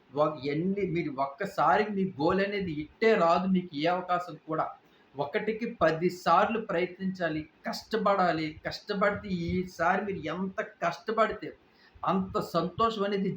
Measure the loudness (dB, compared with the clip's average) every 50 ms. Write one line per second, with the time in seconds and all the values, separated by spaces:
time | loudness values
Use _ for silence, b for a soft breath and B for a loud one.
0 | b _ 0 0 2 2 0 -4 -4 -4 -2 0 0 0 0 0 -2 -2 0 -2
1 | -2 -2 -2 -2 -4 -4 -4 -6 -8 -6 0 2 4 4 4 4 2 0 0 -2
2 | -2 -2 -2 0 0 2 2 2 0 0 -2 -4 -4 -4 -4 -6 -6 -8 -4 0
3 | 4 4 4 6 6 4 4 4 4 2 2 2 2 0 -4 -2 0 0 0 0
4 | 0 0 0 -2 -2 -4 -12 -14 _ -6 -2 -2 -2 -2 -4 -12 _ b b b
5 | b b -6 -6 -4 -2 -2 -2 -2 -2 -2 -2 -4 -6 -2 2 2 2 4 4
6 | 0 0 0 0 2 4 4 6 4 4 2 -2 -4 -2 -2 -2 -2 -2 -4 -4
7 | -4 -4 -4 -2 -2 -2 -2 -4 -6 -10 _ _ -10 -8 -8 -8 -8 -4 -2 0
8 | 2 4 4 4 4 2 2 0 -2 -4 -6 -8 -8 -8 -8 -8 -6 -6 -2 0
9 | 2 0 0 -2 -6 -4 -4 -4 -2 -2 -2 -2 -2 -4 -2 0 2 2 2 2
10 | 0 -2 -6 -6 -6 -6 -4 -4 -4 -6 -4 -6 -8 -8 -6 -4 -4 -4 -4 -4
11 | -6 -4 2 2 2 2 0 -4 -10 -12 -14 -16 _ b b b b b b b
12 | 0 0 2 2 0 0 -2 -4 -4 0 0 0 0 0 0 2 2 2 2 0
13 | -2 0 0 0 0 -2 -2